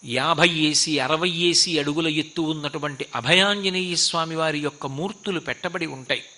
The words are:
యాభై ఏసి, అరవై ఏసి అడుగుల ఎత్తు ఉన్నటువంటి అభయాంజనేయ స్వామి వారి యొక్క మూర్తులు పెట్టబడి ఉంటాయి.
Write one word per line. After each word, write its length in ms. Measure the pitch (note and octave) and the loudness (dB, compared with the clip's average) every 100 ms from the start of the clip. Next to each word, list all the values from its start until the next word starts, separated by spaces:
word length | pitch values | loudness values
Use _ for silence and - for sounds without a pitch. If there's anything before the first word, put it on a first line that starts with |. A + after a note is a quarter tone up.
యాభై 440 | C3 B2 D3 D#3 F3+ | -2 0 2 4 4
ఏసి, 500 | D#3+ D3+ D3 D#3+ D3 | 4 2 2 2 0
అరవై 300 | C3 D#3 F3+ | 2 2 0
ఏసి 500 | E3+ F3 E3 F#3 D#3 | 2 2 4 2 0
అడుగుల 280 | C#3+ D3 D#3+ | 0 0 0
ఎత్తు 340 | D#3 D3+ - | 0 -2 -2
ఉన్నటువంటి 640 | D#3 D#3 D3 D#3 D3 C3+ - | -2 -2 -6 -6 -6 -8 -8
అభయాంజనేయ 800 | A#2+ A#2 F3+ G3 G3+ F#3+ F#3 F#3 | -4 2 4 4 2 -2 -2 -2
స్వామి 400 | E3 - E3+ E3 | 0 0 0 -2
వారి 240 | D#3+ D#3+ D3+ | 0 0 0
యొక్క 280 | D3 C#3+ D3 | -4 -6 -8
మూర్తులు 520 | C#3 G3 G#3+ G3+ F3 | -4 -6 -6 -6 -4
పెట్టబడి 460 | - B2+ F3+ F3+ | -4 -6 -6 -4
ఉంటాయి. 380 | D#3+ C3+ B2+ B2 - | -6 -8 -4 -4 -4